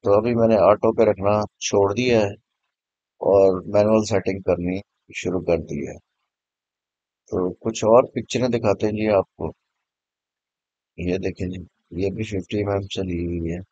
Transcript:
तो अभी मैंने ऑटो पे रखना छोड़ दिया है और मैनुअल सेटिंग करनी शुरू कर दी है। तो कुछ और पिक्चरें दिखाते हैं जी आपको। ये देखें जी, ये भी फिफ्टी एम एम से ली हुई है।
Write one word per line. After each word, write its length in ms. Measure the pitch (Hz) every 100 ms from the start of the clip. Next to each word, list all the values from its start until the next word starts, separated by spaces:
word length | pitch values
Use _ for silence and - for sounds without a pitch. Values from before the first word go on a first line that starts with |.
तो 80 | 101
अभी 200 | 101 113 117
मैंने 200 | 113 110
ऑटो 340 | 90 104 113
पे 120 | 110 107
रखना 260 | 95 98 104 104 _
छोड़ 320 | - 104 101
दिया 260 | 104 127 117
है 100 | 101 101 _ _ _ _ _ _ _ _
और 380 | - 98 98 92 -
मैनुअल 300 | 104 104 110 101
सेटिंग 360 | 101 95 98
करनी 360 | 92 87 87 92 - _ _ -
शुरू 260 | 90 90
कर 160 | 85 85
दी 220 | 73 73 65
है। 100 | - _ _ _ _ _ _ _ _ _ _ _ _ _
तो 180 | 95 90 85
कुछ 200 | 117 113 107
और 200 | 117 - -
पिक्चरें 340 | 113 123 123
दिखाते 340 | 120 110 98 107
हैं 80 |
जी 140 | 104 107
आपको। 400 | 98 92 _ 82 - _ _ _ _ _ _ _ _ _ _ _ _ _ -
ये 200 | 87 92
देखें 280 | 95 - 90
जी, 160 | 92 82 _ _ 85
ये 140 | 98
भी 120 | 98 107
फिफ्टी 340 | 101 90 104
एम 120 | 101
एम 160 | 101 98
से 140 | -
ली 200 | 92 87
हुई 280 | 87 87 82
है। 100 | 87 95